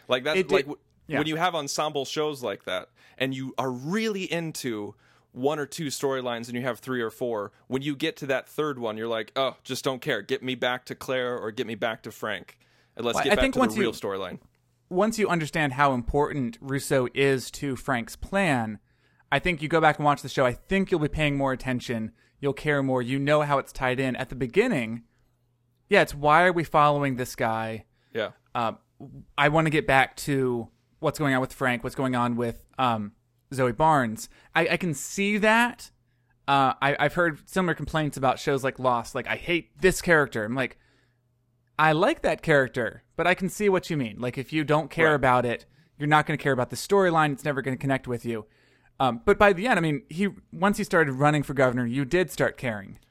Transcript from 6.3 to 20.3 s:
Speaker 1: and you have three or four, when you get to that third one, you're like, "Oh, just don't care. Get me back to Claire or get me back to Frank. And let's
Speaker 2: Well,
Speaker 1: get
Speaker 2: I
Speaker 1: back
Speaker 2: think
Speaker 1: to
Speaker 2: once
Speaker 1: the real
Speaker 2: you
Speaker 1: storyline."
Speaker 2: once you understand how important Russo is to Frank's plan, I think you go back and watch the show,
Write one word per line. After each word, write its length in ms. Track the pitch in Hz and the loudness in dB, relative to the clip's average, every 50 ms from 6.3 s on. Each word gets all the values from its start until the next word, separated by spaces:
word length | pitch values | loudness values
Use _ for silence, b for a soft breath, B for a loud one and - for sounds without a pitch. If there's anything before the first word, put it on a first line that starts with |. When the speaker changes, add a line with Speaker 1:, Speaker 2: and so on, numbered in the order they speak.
| 117 117 120 | -6 -6 -8
Speaker 1:
and 80 | 120 120 | -6 -6
you 60 | 120 | -4
have 180 | 123 131 117 104 | -4 -4 -6 -6
three 220 | - 131 131 123 | -8 -6 -4 -4
or 100 | 117 110 | -4 -4
four, 400 | - - 131 120 117 104 101 101 _ _ _ | -4 -4 -4 -4 -2 -4 -6 -8 _ _ _
when 140 | _ 123 135 | _ -6 -4
you 160 | 139 151 143 | -4 -4 -4
get 180 | 131 151 160 151 | -2 -4 -6 -4
to 100 | - 147 | -6 -4
that 200 | 131 135 123 - | -2 -2 -2 -4
third 320 | - - - 151 151 139 127 | -6 -4 -4 -4 -4 -4 -4
one, 160 | 120 110 107 | -4 -6 -4
you're 140 | 110 110 117 | -4 -4 -4
like, 240 | 117 113 107 - _ | -4 -4 -6 -6 _
"Oh, 220 | - 135 127 - _ _ | -2 -2 -2 -4 _ _
just 180 | - 131 - - | -8 -8 -4 -4
don't 180 | 143 131 123 | -4 -4 -4
care. 200 | - 151 127 104 | -4 -4 -4 -4
Get 200 | 98 - 127 - | -2 -4 -6 -4
me 140 | 123 127 131 | -4 -6 -4
back 300 | 120 127 123 123 127 _ | -2 -2 -2 -2 -4 _
to 100 | - 123 | -14 -14
Claire 420 | - - - 131 127 123 123 123 | -12 -6 -4 -4 -4 -2 -4 -6
or 140 | 110 92 113 | -6 -8 -8
get 160 | 107 117 123 | -6 -6 -6
me 80 | 101 233 | -6 -4
back 280 | 185 120 117 110 - - | -4 -4 -4 -4 -6 -10
to 80 | 117 | -16
Frank. 460 | - - - 110 101 90 - - - _ _ _ _ _ _ _ _ | -12 -8 -6 -6 -6 -6 -8 -16 -20 _ _ _ _ _ _ _ _
And 100 | - 117 | -4 -4
let's 100 | 120 113 | -2 0
Speaker 2:
Well, 100 | - - | 0 2
Speaker 1:
get 80 | - 208 | 2 4
Speaker 2:
I 20 | |
Speaker 1:
back 60 | 214 240 | 4 4
Speaker 2:
think 100 | 269 254 | 2 2
Speaker 1:
to 40 | 247 | 2
Speaker 2:
once 140 | 254 226 - | 0 0 2
Speaker 1:
the 80 | 214 | 0
real 80 | 196 - | -2 -2
Speaker 2:
you 20 | - | -2
Speaker 1:
storyline." 420 | - - 104 98 95 95 - - - _ _ _ _ _ _ _ _ _ _ | -4 -6 -6 -4 -4 -6 -8 -10 -14 _ _ _ _ _ _ _ _ _ _
Speaker 2:
once 280 | 190 180 202 220 226 | 0 2 2 2 2
you 120 | 220 202 - | 0 0 0
understand 420 | 175 170 156 143 - 170 151 139 | 2 -2 -2 -2 -2 0 0 0
how 220 | 127 131 147 143 131 | 2 2 2 2 2
important 640 | 123 113 - - 143 151 - 135 147 127 117 117 - | 0 -2 0 0 0 0 0 0 -4 -4 -4 -6 -8
Russo 480 | - 135 135 135 - - 147 135 127 120 - | -8 -6 -6 -4 -2 0 2 2 2 0 0
is 360 | 123 139 139 135 127 117 - | 2 2 2 2 0 -2 -8
to 280 | - - 147 143 131 | -10 -8 -6 -6 -6
Frank's 400 | 117 - - 135 117 113 - - | -6 -2 -2 -2 -2 -2 -8 -12
plan, 600 | - - - - 196 196 165 139 123 113 107 107 - _ _ _ _ _ _ _ _ _ _ | -14 -10 -2 0 0 2 2 2 0 0 -4 -6 -10 _ _ _ _ _ _ _ _ _ _
I 80 | 139 139 | -2 0
think 220 | - 180 175 143 | 0 0 -2 -2
you 80 | 151 147 | -2 0
go 100 | 165 160 | 2 4
back 180 | 160 151 147 - | 4 4 4 4
and 40 | 147 | 2
watch 160 | 147 143 131 | 2 2 2
the 60 | - | -2
show, 180 | 127 | -6